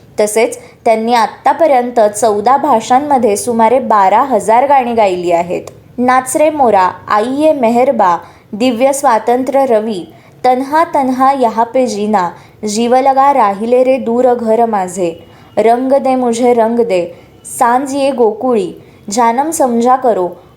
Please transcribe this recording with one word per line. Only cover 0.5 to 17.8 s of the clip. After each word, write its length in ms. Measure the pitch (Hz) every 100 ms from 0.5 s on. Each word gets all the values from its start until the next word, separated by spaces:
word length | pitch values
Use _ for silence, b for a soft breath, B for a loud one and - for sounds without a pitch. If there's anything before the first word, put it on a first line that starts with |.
| - B B
त्यांनी 300 | 240 220 226
आत्तापर्यंत 840 | 240 208 - 269 294 320 254 240 233
चौदा 560 | 214 208 226 208 214 277
भाषांमध्ये 800 | 302 226 220 247 294 262 226 202
सुमारे 420 | 247 226 220 262
बारा 440 | 226 214 190 208
हजार 440 | 269 220 180 233 277
गाणी 280 | 277 240
गायली 360 | 226 202 180 175
आहेत. 320 | 170 175 175 - - - -
नाच 380 | 247 254 262 320
रे 140 | 311
मोरा, 400 | 302 247 196 185 - -
आई 260 | 214 240
ये 180 | 277 311
मेहरबा, 640 | 294 226 240 262 233 185 165 B B B
दिव्य 400 | 202 254 226 269
स्वातंत्र्य 720 | 277 269 220 226 247 262 269 269
रवी, 400 | 214 220 190 160 B B B
तन्हा 400 | 254 254 277 311
तन्हा 480 | 339 311 262 254 269
यहाँ 320 | 277 233 208
पे 220 | 233 262 247
जीना, 440 | 202 208 208 175 - B B 214
जीव 280 | 208 233 254
लगा 380 | 269 269 277
राहिले 500 | 277 208 196 226 247
रे 120 | 254 262
दूर 380 | 220 240 247
घर 320 | 240 220 220 226
माझे, 600 | 208 185 180 175 165 B B B -
रंग 360 | 220 240 262
दे 220 | 277 262
मुझे 400 | 254 247 226 247
रंग 260 | 240 220 233
दे, 380 | 190 180 170 B B B - -
सांज 360 | 240 254